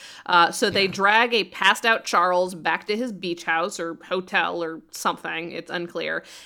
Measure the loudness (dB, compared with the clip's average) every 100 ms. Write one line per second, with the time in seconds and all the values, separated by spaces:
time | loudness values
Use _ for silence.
0 | -20 -12 2 4 4 2 0 2 0 2
1 | 4 6 4 0 -2 2 2 4 2 2
2 | 2 2 4 2 0 -2 -4 -2 -2 -4
3 | -4 -6 -8 -6 -2 0 -2 -4 -8 -8
4 | -6 -6 -2 -2 0 -2 -6 -8 -14 -6
5 | -4 -4 -6 -8 -8 -10 -8 -8 -8 -8
6 | -6 -6 -10 -20